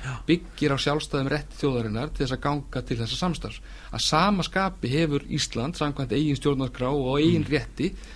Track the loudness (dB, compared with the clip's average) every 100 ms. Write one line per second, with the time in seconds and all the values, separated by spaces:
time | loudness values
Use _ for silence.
0 | -8 -4 2 2 0 -2 0 2 2 0
1 | 0 -2 0 -2 -4 -2 0 0 0 -2
2 | -4 -2 -2 0 0 -2 -2 -6 -4 -2
3 | -2 -2 -2 -2 -6 -10 -14 -16 -8 -4
4 | 2 4 4 4 2 0 0 0 0 2
5 | 2 2 0 -2 -2 -2 -2 0 -2 -2
6 | 0 2 2 2 2 2 0 -2 0 0
7 | 2 4 6 4 4 0 -2 -2 -2 -4
8 | -12